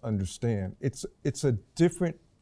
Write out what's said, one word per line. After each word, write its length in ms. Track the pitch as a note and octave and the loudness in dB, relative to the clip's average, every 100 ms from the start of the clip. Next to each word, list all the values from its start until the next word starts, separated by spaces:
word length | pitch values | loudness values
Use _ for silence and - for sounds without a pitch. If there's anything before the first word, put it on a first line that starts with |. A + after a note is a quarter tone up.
understand. 760 | A#2 G#2 F#2+ - A#2 G#2 F#2 - | -2 0 -2 -2 -2 0 -4 -4
It's, 260 | B2+ - - - | -4 -4 -10 -4
it's 220 | - - | -4 0
a 80 | C#3+ A2 - | 0 0 -4
different 440 | - E3 - F3 - _ _ | 2 2 4 -2 -2 _ _